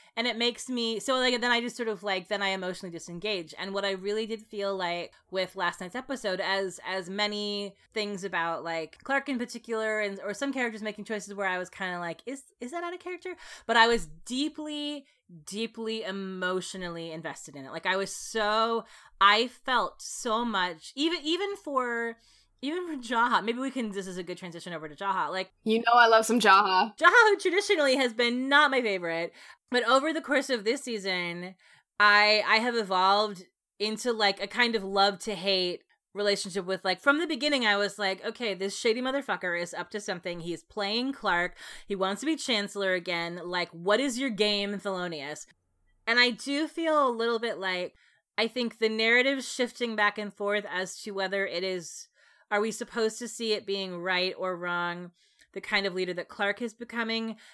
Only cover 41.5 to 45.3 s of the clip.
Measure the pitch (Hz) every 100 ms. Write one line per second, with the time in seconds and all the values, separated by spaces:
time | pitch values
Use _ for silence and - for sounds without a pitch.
41.5 | - - - - 196 185 202 294 320 -
42.5 | 214 202 208 190 180 180 170 170 175 175
43.5 | 175 175 165 175 220 277 233 269 202 208
44.5 | 202 202 196 202 185 175 156 139